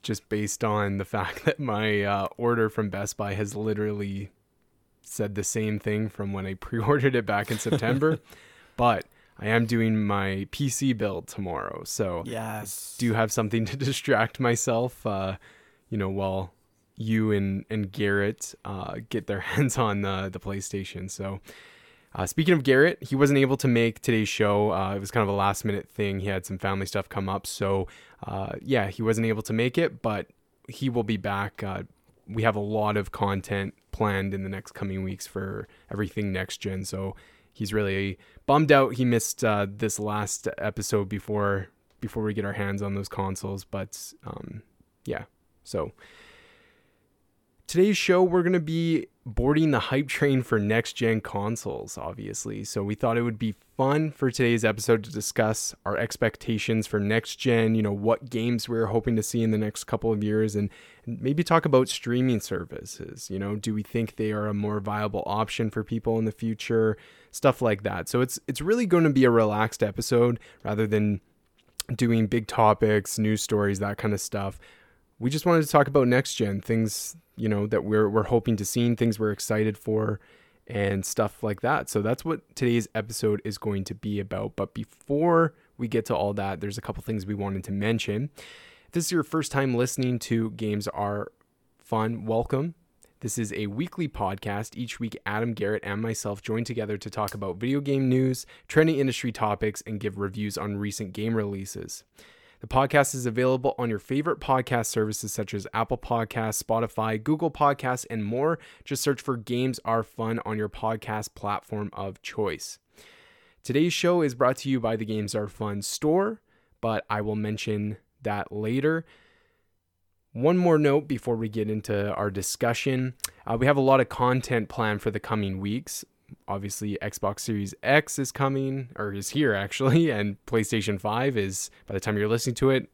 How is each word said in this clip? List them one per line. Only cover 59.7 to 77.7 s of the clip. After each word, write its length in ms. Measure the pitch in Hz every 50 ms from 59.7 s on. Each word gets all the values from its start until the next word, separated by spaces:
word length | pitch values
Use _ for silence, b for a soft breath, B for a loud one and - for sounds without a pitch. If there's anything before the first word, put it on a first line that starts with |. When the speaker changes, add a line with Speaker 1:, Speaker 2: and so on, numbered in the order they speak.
| - - -
Speaker 1:
couple 260 | - - 110 - 113
of 140 | 110 104 107
years, 320 | 107 104 107 110 107 101
and 140 | 104 101 101 B B B B B B B
maybe 380 | 120 117 - 107 131 143 156 170
talk 200 | - 170 165 -
about 240 | 156 135 127 131 -
streaming 520 | - - - 120 120 123 127 131 120 104
services. 880 | - - - 90 87 - - - - - - - - - - - - -
You 80 | 95 95
know, 180 | 98 101 104
do 180 | 104 104 113 107
we 80 | 107
think 340 | 104 - - 117 117 107 -
they 160 | - 110 107
are 140 | 107 107 107
a 80 | 107 104
more 260 | 104 104 104 107 104
viable 420 | 95 107 104 104 107 104 98 98 -
option 440 | - 101 107 110 107 - - 117 107
for 140 | - 113 107
people 340 | - 117 113 - 117 113 113
in 60 | 110
the 80 | 110
future? 640 | 104 - 117 113 113 - - - 117 113 110 110 104 B B B B B B B
Stuff 320 | - - - 139 123 -
like 220 | 127 113 107 98 104
that. 240 | 101 98 90 82 -
So 140 | - 120
it's, 180 | 127 127 - - _ -
it's 140 | 135 -
really 240 | 147 180 220 240 240
gonna 240 | 190 175 175 165 151
be 140 | 139 131 131
a 60 | 123
relaxed 520 | 117 113 110 107 104 104 110 107 - -
episode 580 | 117 104 98 - 117 - 127 120 120 123 120 117 B B B B -
rather 240 | - 107 104 110 104
than 320 | 107 104 104 104 104 95 _ _ _ _ _ _ _ _ _ _ _ _ - - 127
doing 320 | - 127 117 117 113 113
big 220 | 101 - 117 107 -
topics, 720 | - - 113 107 107 - - 107 107 104 98 - - -
news 240 | 107 107 107 104
stories, 360 | - - 110 104 104 101 101 95
that 200 | 101 101 101 -
kind 160 | - 107 104
of 60 | 98
stuff. 380 | - - - 104 98 98 - - b b b b b b b b b b _ _
We 80 | 113 127
just 160 | 143 156 -
wanted 180 | 175 170 165 156
to 20 | 143
talk 180 | - 147 139
about 220 | 139 135 147 127 123
next-gen, 540 | 123 127 131 - - - 113 101 98 101
things, 520 | - - 117 113 113 107 - - - - - - _ _ _
you 100 | - 113
know, 200 | 110 107 101 104
that 180 | 107